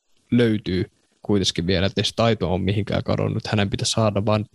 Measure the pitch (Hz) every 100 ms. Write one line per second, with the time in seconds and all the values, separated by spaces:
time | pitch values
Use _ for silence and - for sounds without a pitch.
0 | _ _ _ 123 120 107 85 92 87 _
1 | _ _ - 101 90 - 85 92 95 101
2 | 104 - 117 107 85 92 92 101 98 95
3 | - 104 104 104 - 107 101 - 117 -
4 | 110 98 101 107 104